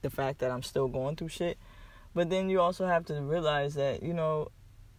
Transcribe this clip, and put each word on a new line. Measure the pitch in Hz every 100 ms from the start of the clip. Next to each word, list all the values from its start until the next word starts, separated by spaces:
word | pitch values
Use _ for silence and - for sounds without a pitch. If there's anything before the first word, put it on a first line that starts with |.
the | 139
fact | - 135 143
that | 127
I'm | 127
still | 127 139 135
going | 123 135 156
through | 165
shit. | - 175 - - - - - -
But | 175 175
then | 185 190
you | 190
also | 175 185 185
have | 170 170
to | 147
realize | 139 170 156 147 143 147
that, | 139 117
you | 156
know, | 170 156 156 - - - - -